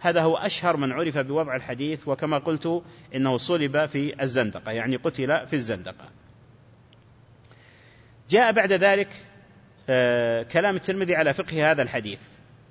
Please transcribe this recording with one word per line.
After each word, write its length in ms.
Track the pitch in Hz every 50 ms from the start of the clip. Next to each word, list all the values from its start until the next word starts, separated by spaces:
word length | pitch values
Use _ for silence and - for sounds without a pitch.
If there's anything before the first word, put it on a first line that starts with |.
هذا 220 | - 175 170 170 160
هو 140 | 165 160
أشهر 400 | - - 202 - - 180 175 165
من 160 | 143 139 131 123
عرف 260 | 147 170 160 135 147
بوضع 380 | 131 135 143 160 160 139 127
الحديث، 520 | 131 - - 123 123 143 151 160 135 - 147
وكما 300 | 135 - 160 151 156 139
قلت 440 | - 170 156 147 - 165 170 175 170 - - - - - -
إنه 240 | 131 135 135 127 120
صلب 480 | - - 175 165 147 139 139 151 156
في 360 | 143 - 139 143 147 - - 135
الزندقة، 500 | 131 120 131 117 104 92 87 - 110 110
يعني 240 | 117 113 127 131
قتل 500 | 120 - 165 - 139 131 131 156 147 -
في 60 | - 160
الزندقة. 560 | 139 117 110 107 92 85 90 90 - 71 69 - - - - - - - - - - - - - - - _ - - - - - - - _ - - - - - - - - - - - - - - - - - - - -
جاء 220 | 180 220 247 226 202
بعد 200 | 226 196 196 196
ذلك، 360 | 175 190 202 196 202 196 - - - - - - - - - - - - - - - - -
آه، 540 | 131 127 123 123 120 120 117 117 117 117 117
كلام 340 | - - 170 175 202 190
الترمذي 400 | 180 - - 185 196 185 175 175
على 180 | 160 156 143 135
فقه 360 | - - - 165 156 151 156
هذا 120 | 160 147 123
الحديث، 380 | - - 123 104 104 98 - - - - - - - - - - -